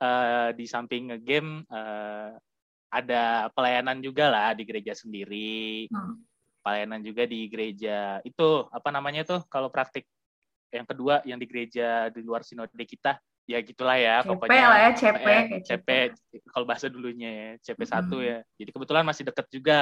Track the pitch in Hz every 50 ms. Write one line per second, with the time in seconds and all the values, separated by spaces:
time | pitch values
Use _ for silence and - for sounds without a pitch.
0 | 135 123 123 123 123 120 120 120 117 117 117 120 120 113 - 120 120 117 127 123
1 | 127 127 120 113 117 123 139 151 151 156 156 156 160 - 120 110 110 110 107 107
2 | 104 107 104 107 107 107 113 113 _ _ _ _ _ _ _ _ _ - 110 123
3 | 127 123 120 117 117 113 117 113 107 110 - - 131 123 123 123 123 131 131 131
4 | 131 135 131 143 151 143 120 107 104 113 113 107 110 101 110 107 101 - 104 -
5 | - 113 104 98 98 98 104 104 107 110 110 110 113 110 110 110 110 104 110 104
6 | 92 87 78 76 - _ _ _ _ _ _ _ - 101 104 104 104 107 110 110
7 | 104 110 104 117 120 120 117 113 110 104 110 113 110 110 101 98 110 107 104 104
8 | 101 98 98 98 - 123 - - 165 156 156 139 117 - - 120 - 147 139 139
9 | 139 143 143 151 160 160 180 180 165 _ - 139 135 127 - 135 131 - - 139
10 | - _ _ _ _ _ _ _ _ _ _ _ _ _ - 120 120 - 139 131
11 | 127 139 143 143 - 131 127 123 123 113 - 123 120 117 - 120 120 117 117 117
12 | 113 113 113 120 113 117 117 117 - - - 120 113 110 _ 117 117 - - -
13 | - 139 135 - _ _ _ _ _ - 117 120 110 104 123 - 127 127 127 131
14 | 120 113 113 120 127 190 - - - 226 247 254 247 240 220 208 220 233 233 -
15 | 240 214 208 214 - 208 208 226 226 226 202 185 185 - 120 95 - - 127 131
16 | 127 120 117 - _ _ - - _ - - 131 123 120 117 - - 131 123 123
17 | 123 123 120 120 117 113 110 107 107 110 110 113 _ - 113 - 113 110 117 113
18 | 110 90 - 131 127 120 117 113 110 _ _ - - - - 135 135 - 151 160
19 | 165 156 147 - 139 131 - - 131 _ - 135 131 156 151 147